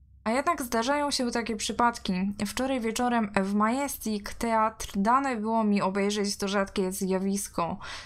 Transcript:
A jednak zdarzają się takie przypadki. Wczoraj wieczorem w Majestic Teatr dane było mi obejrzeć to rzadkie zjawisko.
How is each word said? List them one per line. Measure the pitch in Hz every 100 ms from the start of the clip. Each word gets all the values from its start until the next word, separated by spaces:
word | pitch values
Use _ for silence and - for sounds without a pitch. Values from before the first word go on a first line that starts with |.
| - -
A | 214
jednak | 240 285 311
zdarzają | 247 233 233 294 285
się | 277 240
takie | 233 226 214
przypadki. | - 214 240 233 - 185 196 202 208
Wczoraj | - 262 262
wieczorem | 220 220 247 240 208 196
w | 190
Majestic | 208 214 262 277 - 220 208 208 -
Teatr | 233 226 220 220 - 196
dane | 196 254 277 233
było | 214 226
mi | 214 202
obejrzeć | 190 196 202 208 202 196
to | 196
rzadkie | 202 196 - 185
zjawisko. | 190 190 185 196 196 - - 170 185 - -